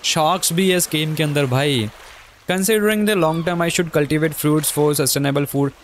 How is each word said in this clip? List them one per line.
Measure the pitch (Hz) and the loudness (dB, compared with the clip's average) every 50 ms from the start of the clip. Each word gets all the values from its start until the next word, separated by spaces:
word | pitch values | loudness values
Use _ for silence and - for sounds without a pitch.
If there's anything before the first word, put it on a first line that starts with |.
| - | -4
sharks | - - 165 156 156 180 190 - - 165 | -2 -2 0 2 2 0 0 -2 -2 0
भी | 170 190 190 | 2 2 2
है | 180 180 | 2 2
इस | 175 - | 0 -2
game | - 151 156 156 156 | -2 -2 -2 -2 -2
के | 156 160 | -2 -2
अंदर | 147 143 147 143 | 0 0 0 0
भाई। | 131 123 131 143 147 139 123 107 107 - - - - - - - - - - - - | 0 0 0 0 0 0 0 -2 -4 -6 -12 -20 -20 -20 -20 -20 -20 -20 -20 -6 -4
Considering | 180 185 190 202 226 214 208 208 214 214 208 208 | -2 -2 0 2 2 2 2 2 2 2 0 0
the | 214 190 165 | 2 2 2
long | 156 160 165 165 180 | 2 0 0 -2 -2
term, | 175 170 170 170 | -2 0 -2 -2
I | |
should | 165 - 175 160 - 156 | 0 -2 -2 0 0 0
cultivate | 147 139 156 156 156 160 147 - - | 0 2 0 0 0 -2 -2 -2 0
fruits | 151 151 156 151 - - 147 | 2 2 2 0 -2 0 0
for | 147 151 151 147 | 2 2 2 0
sustainable | 143 131 - 143 139 139 139 143 143 - - | 0 0 0 0 0 0 0 0 -2 -2 -2
food। | 139 139 139 - - | -2 -2 -2 -4 -8